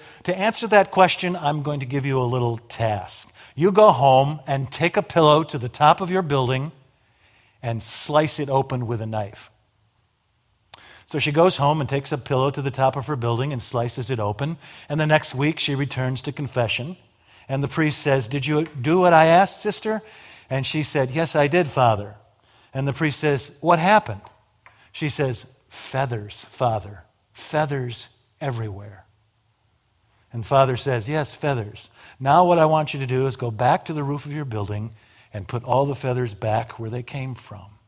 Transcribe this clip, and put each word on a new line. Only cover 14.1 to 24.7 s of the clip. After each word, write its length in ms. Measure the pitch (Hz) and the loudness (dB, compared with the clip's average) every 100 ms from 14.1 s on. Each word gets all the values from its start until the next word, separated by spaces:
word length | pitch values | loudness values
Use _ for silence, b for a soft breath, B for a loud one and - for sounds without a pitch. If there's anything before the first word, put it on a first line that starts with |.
it 80 | 120 | -4
open. 380 | 104 107 147 170 B B - | -4 -4 -6 -8 B B -6
And 100 | 147 | -2
the 80 | 156 | 2
next 280 | 151 - | 2 0
week 260 | 127 147 - | -2 -2 -2
she 140 | - | -2
returns 480 | 139 139 127 127 131 | -2 -4 -4 -4 -4
to 100 | - | -8
confession. 640 | 139 139 127 113 - 139 185 _ _ b b - | -8 -6 -2 -2 -4 -8 -14 _ _ b b -6
And 160 | 135 | -4
the 60 | 139 | -2
priest 320 | 165 156 - | 0 0 0
says, 260 | 151 135 113 | 0 0 0
"Did 200 | 143 135 | -4 0
you 180 | 151 | 0
do 340 | 160 143 127 185 | -2 -4 0 4
what 140 | 180 | 6
I 140 | 165 160 | 8 8
asked, 340 | 175 196 - | 6 4 0
sister?" 420 | 214 - 214 220 B B B B B | -6 -4 -4 -6 B B B B B
And 180 | 135 123 | -4 -2
she 160 | 156 | -4
said, 280 | 147 147 131 | -2 0 0
"Yes, 260 | 139 165 156 | -2 0 2
I 100 | 143 | 2
did, 220 | 175 156 | 2 0
Father." 480 | 139 123 107 104 107 _ _ b b b | 2 4 2 -2 -16 _ _ b b b
And 160 | 135 139 | -4 -4
the 60 | |
priest 260 | 135 160 - | 0 -2 0
says, 320 | 151 139 - - | 0 0 -4 -2
"What 180 | 160 170 | 2 4
happened?" 440 | 175 214 - 98 - _ _ _ b | 4 4 2 -8 -14 _ _ _ b